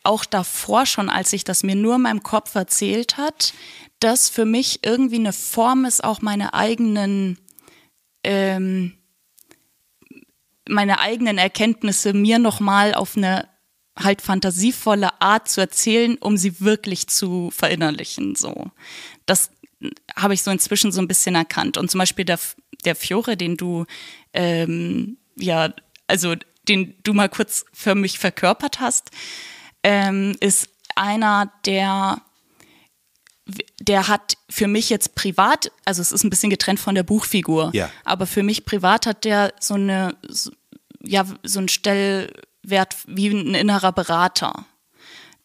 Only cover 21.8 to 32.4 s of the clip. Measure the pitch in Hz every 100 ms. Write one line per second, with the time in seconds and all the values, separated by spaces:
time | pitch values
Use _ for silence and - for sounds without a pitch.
21.8 | 185 185 185 - 180 170 - - _ -
22.8 | 175 160 - 190 240 202 175 170 180 170
23.8 | 170 - - - _ - 175 165 165 165
24.8 | 170 - 196 254 _ - 180 165 160 -
25.8 | - _ - 185 175 165 - _ - 196
26.8 | 185 - 208 208 196 - 208 - - -
27.8 | 214 196 190 - 185 - 185 220 285 -
28.8 | 254 - - - - - - - - _
29.8 | 202 202 196 196 196 196 196 - - _
30.8 | - - 202 214 220 208 202 _ - 190
31.8 | 196 196 196 - - _